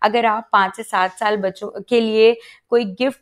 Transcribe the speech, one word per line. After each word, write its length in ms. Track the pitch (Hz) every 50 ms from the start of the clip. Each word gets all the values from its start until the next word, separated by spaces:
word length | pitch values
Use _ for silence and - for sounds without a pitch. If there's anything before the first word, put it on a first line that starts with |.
अगर 240 | - 220 214 240 233
आप 240 | 226 214 220 226 - -
पाँच 220 | - 190 185 -
से 80 | - 220
सात 280 | - - 190 185 185
साल 260 | 185 - 226 208 214 208
बच्चों 440 | 190 190 190 - 208 - - - 196 -
के 120 | 247 233
लिए 360 | 226 220 214 220 220 226 233 226 - - - _ _ _
कोई 160 | 240 240 240
गिफ्ट 340 | 196 185 - 254 277 - -